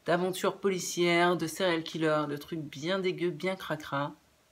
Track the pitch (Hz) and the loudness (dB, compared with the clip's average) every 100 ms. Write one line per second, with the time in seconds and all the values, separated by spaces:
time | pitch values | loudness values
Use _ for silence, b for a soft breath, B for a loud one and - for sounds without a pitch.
0 | - 175 185 180 196 180 202 180 175 170 | 0 2 2 0 -2 0 0 0 -2 2
1 | 175 170 175 175 160 - 185 165 160 160 | 4 6 6 4 -2 0 0 0 -2 0
2 | 156 151 147 143 - 165 147 135 156 190 | 2 2 0 -4 -6 -8 -8 -8 -2 0
3 | 185 151 175 151 185 185 - 156 - 139 | 0 0 -2 -2 -4 -4 -6 -6 -4 -4
4 | 147 - _ _ _ | -4 -6 _ _ _